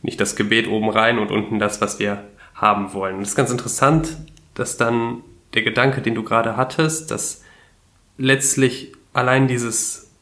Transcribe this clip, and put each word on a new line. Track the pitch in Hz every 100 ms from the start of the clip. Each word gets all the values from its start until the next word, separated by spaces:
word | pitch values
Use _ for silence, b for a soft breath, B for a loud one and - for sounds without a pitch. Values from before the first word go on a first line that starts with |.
Nicht | - -
das | 101 -
Gebet | 104 113 113
oben | 107 110
rein | 107 113 117
und | 104
unten | 104 104 110
das, | 104 -
was | 104 -
wir | 101 101 - B B -
haben | 107 104 98
wollen. | 95 95 95
Und |
das | 101
ist | -
ganz | 123
interessant, | 123 - - 139 160 - - - - _
dass | - 117 -
dann | 117 117 117 120 - - _
der | -
Gedanke, | 110 113 135 135
den | 113
du | 113
gerade | 110 113 113 110
hattest, | 127 - 156 - -
dass | 107 - - b b b b _ _ _ -
letztlich | 131 135 127 - 131 - - - _
allein | - 127 131 135
dieses | 123 117 110 - - - _